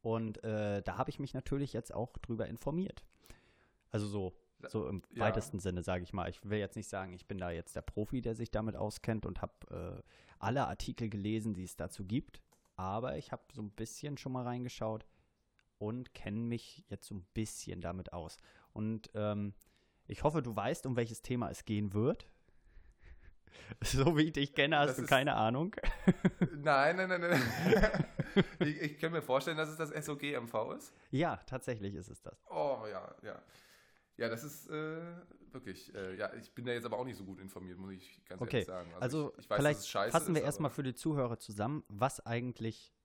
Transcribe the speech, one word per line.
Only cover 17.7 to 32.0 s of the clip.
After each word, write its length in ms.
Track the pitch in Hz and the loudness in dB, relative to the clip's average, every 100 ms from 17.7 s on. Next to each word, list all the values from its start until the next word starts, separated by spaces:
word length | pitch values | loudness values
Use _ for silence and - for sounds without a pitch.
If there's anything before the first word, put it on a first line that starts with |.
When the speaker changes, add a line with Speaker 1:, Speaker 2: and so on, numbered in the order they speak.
| 92 | -6
Speaker 1:
damit 300 | 85 90 90 | -4 -4 -6
aus. 240 | 87 80 - - - - | -8 -8 -10 -20 -20 -14
Und, 380 | - 107 110 - | -4 -2 -2 -4
ähm, 380 | 107 104 104 101 98 - _ _ _ _ | -2 0 0 -2 -6 -18 _ _ _ _
ich 160 | 104 | 0
hoffe, 160 | 151 156 | 2 2
du 140 | 120 107 | 0 0
weißt, 300 | 101 - 135 | 0 -2 0
um 100 | 123 | 0
welches 240 | 117 113 | 0 -2
Thema 300 | - 123 107 | -2 0 0
es 140 | - - | -4 -2
gehen 260 | 107 107 | 0 2
wird. 380 | 98 117 202 - | 4 4 2 -4
<laughs> 60 | - _ - - - - - - - - - - - - - | -20 _ -20 -20 -20 -20 -20 -20 -18 -18 -20 -20 -20 -14 -4
So 340 | - 135 139 156 | 2 6 6 8
wie 60 | |
ich 80 | 156 | 6
dich 200 | 156 139 | 4 0
kenne, 240 | - 143 156 | 4 6 8
hast 100 | 143 | 6
Speaker 2:
Das 60 | 131 | 4
Speaker 1:
du 60 | |
Speaker 2:
ist 40 | 123 | 6
Speaker 1:
keine 260 | 135 143 | 6 8
Ahnung. 400 | 117 110 123 175 - - - - | 6 4 4 0 2 2 4 6
<laughs> 420 | - 180 - - 151 | 6 4 4 0 2
Speaker 2:
Nein, 400 | 143 139 143 175 | 4 6 6 4
nein, 120 | 185 | 2
nein, 120 | 180 | 2
nein. 200 | 170 165 | 4 4
<laughs> 640 | 117 113 175 214 214 214 - - 160 - - - | 4 2 6 8 8 4 -2 -2 2 4 4 4
Ich, 200 | 151 151 | 0 2
ich 160 | 156 151 | -4 -2
kann 140 | 160 | -2
mir 100 | 165 | -2
vorstellen, 340 | - 131 156 156 | 4 2 4 0
dass 140 | 156 | -2
es 80 | 156 | -2
das 120 | 156 | -4
S 180 | 147 151 | -4 -4
O 60 | 143 | -2
G 180 | 139 | -2
M 120 | 135 117 | -2 -2
V 260 | 113 110 | -2 -2
ist. 200 | - - - - | -4 -10 -20 -4
Speaker 1:
Ja, 280 | 135 165 107 - | 2 2 0 -6
tatsächlich 480 | 131 - 117 101 | -8 -4 -4 -4
ist 140 | 98 | -6